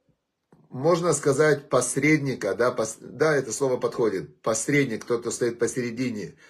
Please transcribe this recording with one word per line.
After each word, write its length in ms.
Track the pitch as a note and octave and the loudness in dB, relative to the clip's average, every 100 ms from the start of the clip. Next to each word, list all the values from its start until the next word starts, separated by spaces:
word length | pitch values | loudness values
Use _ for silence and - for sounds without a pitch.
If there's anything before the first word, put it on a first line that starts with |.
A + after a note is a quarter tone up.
| _ _ _ _ _ _ _ | _ _ _ _ _ _ _
можно 460 | B2+ D3+ E3+ E3+ | -2 2 2 2
сказать, 560 | C#3+ D3 C3 D3+ D3 - | 0 2 4 4 2 2
посредника, 840 | C3 - D3 D3 D#3 C#3 A2+ G2+ | 0 2 0 2 2 0 -2 -2
да, 200 | G2 B2 | 0 0
пос-, 240 | - A2 - | 0 -4 -6
да, 340 | - B2 D#3 | -10 0 2
это 180 | C#3+ A2+ | 2 -2
слово 260 | G#2+ C3+ A#2+ | -2 -2 0
подходит, 640 | A#2+ - A2 F#2+ D2 - | -2 0 0 0 -8 -6
посредник, 640 | A#2 A2 - C#3+ B2 G#2+ - | -4 -2 0 2 0 -2 -2
тот, 160 | A#2+ | -4
кто 80 | A#2 | -2
стоит 280 | - A#2+ A#2 | -2 -2 0
посередине, 800 | A#2 B2+ A#2+ A2+ B2 G#2 E2 - | -2 -2 -6 -4 -4 -4 -10 -14